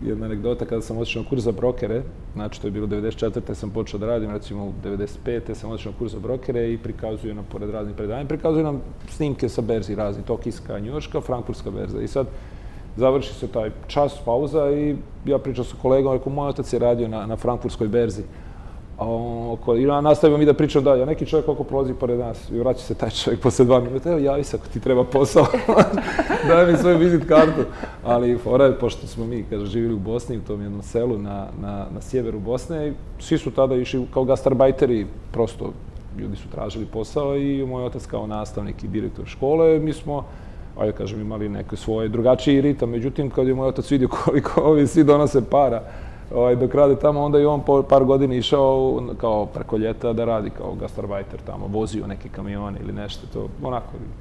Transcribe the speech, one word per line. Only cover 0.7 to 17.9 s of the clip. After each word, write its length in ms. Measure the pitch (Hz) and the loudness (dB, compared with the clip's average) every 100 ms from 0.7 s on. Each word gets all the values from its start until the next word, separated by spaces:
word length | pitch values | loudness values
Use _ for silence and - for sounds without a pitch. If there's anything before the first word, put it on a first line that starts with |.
| 113 | -4
sam 160 | - 113 | -4 -6
otišao 260 | 117 117 | -4 -4
na 60 | - | -2
kurs 140 | 127 | -2
za 80 | 113 | 0
brokere, 500 | 92 127 123 110 117 135 - - | 0 -2 -2 -4 -4 -6 -12 -12
znači, 280 | 101 104 - | -10 -10 -8
to 60 | 104 | -6
je 40 | |
bilo 160 | 101 107 | -4 -4
devedeset 320 | 104 110 - | -2 -4 -2
četvrte, 360 | 110 117 - | -4 -4 -6
sam 140 | 104 104 | -8 -6
počeo 300 | 110 107 101 | -6 -6 -6
da 60 | |
radim, 260 | 107 117 107 | -2 -2 -2
recimo, 340 | 104 - 101 | -6 -8 -8
u 80 | 98 - | -8 -8
devedeset 360 | 98 101 101 - | -8 -6 -6 -6
pete 320 | - 117 113 | -6 -6 -6
sam 160 | 107 107 | -10 -10
otišao 200 | 107 104 | -10 -10
na 60 | 98 | -8
kurs 140 | 113 | -8
za 80 | 107 | -6
brokere 540 | 110 131 - 120 117 | -6 -6 -4 -2 -2
i 40 | 113 | -4
prikazuje 560 | 110 - 113 107 110 | -6 -8 -8 -8 -8
nam, 120 | 104 101 | -10 -10
pored 180 | 101 104 | -10 -8
raznih 260 | 107 104 | -6 -8
predanja, 300 | 101 104 123 | -8 -6 -6
prikazuje 380 | 143 156 160 156 | -6 -4 0 0
nam 180 | 151 139 - - - | 0 -4 -8 -14 -12
snimke 400 | - 151 127 120 | -4 -4 -2 -2
sa 120 | - | -2
berzi 340 | 113 113 95 | -2 -2 -2
razni, 280 | 101 104 104 | -4 -4 -4
tokijska, 560 | - 113 117 - - 101 | -6 -4 -4 -8 -10 -8
njujorška, 420 | 107 147 - 147 | -6 -8 -6 -6
frankfurtska 500 | 139 123 117 117 101 | -4 -6 -6 -8 -6
berza. 300 | 101 98 101 | -6 -6 -6
I 60 | 113 | -4
sad, 200 | 139 135 - - - - - - 104 | -2 -2 -6 -14 -14 -14 -14 -12 2
Završi 360 | 131 135 - | 2 2 -2
se 140 | - - | -8 -6
taj 220 | 117 110 - - | -4 -4 -8 -4
čas, 320 | 147 143 - | 0 0 0
pauza 460 | 117 120 147 156 143 | -2 0 0 0 2
i 240 | 147 147 139 - - | 2 0 -2 -8 -8
ja 120 | 135 135 | 0 0
pričam 280 | 135 120 | 0 -4
sa 100 | 113 - | -6 -2
kolegom, 320 | 127 135 135 | 4 4 4
rekao, 200 | 127 131 | 0 -2
"Moj 160 | 143 143 | -4 -4
otac 240 | 139 127 | -4 -2
je 60 | 120 | 2
radio 280 | 120 120 113 | 4 2 0
na, 180 | 110 | -4
na 100 | 107 | -6
frankfurtskoj 520 | 110 123 120 120 - | -2 -2 -2 -4 -2
berzi." 360 | 107 | 0